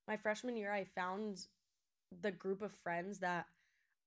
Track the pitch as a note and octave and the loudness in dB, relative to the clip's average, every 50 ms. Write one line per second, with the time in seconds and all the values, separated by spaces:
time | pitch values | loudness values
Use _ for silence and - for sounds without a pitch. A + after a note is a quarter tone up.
0 | _ - G#3+ G#3 - G#3+ G#3+ G#3+ - B3 A#3+ A3+ G3+ G3+ G#3 G3+ F#3+ F#3 - G3 | _ -2 -2 0 2 2 0 2 0 0 0 0 0 2 2 0 0 0 0 0
1 | F3+ F#3 F#3 G3+ A3 G#3+ G3 F#3 - - _ _ _ _ _ _ _ _ _ _ | 0 2 2 0 0 0 -2 -4 -8 -12 _ _ _ _ _ _ _ _ _ _
2 | _ _ F#3+ F3+ F3 G#3+ F#3 E3+ - F#3+ G3 G3 G#3+ G3 - - - F3 E3+ F3 | _ _ -8 -2 0 0 0 0 0 -2 0 0 -2 -4 -6 -6 -2 0 0 0
3 | F3 G3 G#3 - F3+ F3+ F3+ E3+ - - - _ _ _ _ _ _ _ _ _ | 0 -2 -2 0 2 2 2 2 0 -4 -8 _ _ _ _ _ _ _ _ _
4 | _ | _